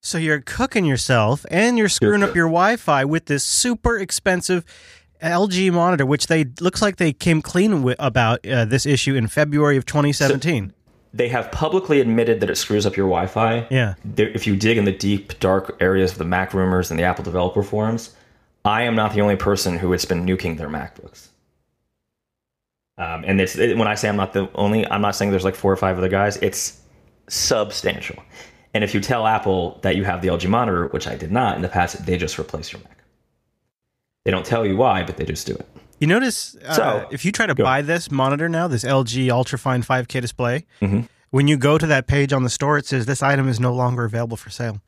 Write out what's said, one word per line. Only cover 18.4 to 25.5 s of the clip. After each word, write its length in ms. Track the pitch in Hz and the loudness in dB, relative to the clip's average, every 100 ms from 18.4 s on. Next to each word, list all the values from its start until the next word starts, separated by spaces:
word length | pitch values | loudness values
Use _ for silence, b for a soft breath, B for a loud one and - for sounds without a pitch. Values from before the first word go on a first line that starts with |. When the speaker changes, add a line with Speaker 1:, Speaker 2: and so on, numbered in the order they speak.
| b _ | b _
Speaker 2:
I 200 | 104 107 | -2 0
am 100 | 120 | 0
not 180 | 113 107 | 0 0
the 80 | 104 | 2
only 140 | 104 | 2
person 420 | 95 98 98 92 87 | 2 0 0 0 -2
who 140 | 92 | 0
has 140 | 90 | -2
been 200 | - 87 | 0 -2
nuking 320 | 90 92 90 78 | -2 -2 -4 -6
their 120 | 76 | -8
MacBooks. 580 | 76 69 - 50 - - _ _ _ _ _ _ _ _ _ _ _ _ _ _ _ _ - | -10 -12 -16 -20 -20 -20 _ _ _ _ _ _ _ _ _ _ _ _ _ _ _ _ -12
Um, 260 | 82 80 82 | -10 -8 -2
and 140 | 98 | 0
it's, 160 | 92 - | 0 0
it, 200 | 117 110 | 0 2
when 100 | 107 | 0
I 60 | |
say 140 | 107 107 | 0 -2
I'm 80 | 101 | -2
not 160 | 95 | -2
the 140 | 101 92 | -2 -4
only, 320 | - 101 110 - | -2 0 2 0
I'm 140 | 101 | 0
not 160 | 101 95 | 0 0
saying 140 | 101 | 0
there's, 140 | 98 | 0
like, 100 | 95 | 0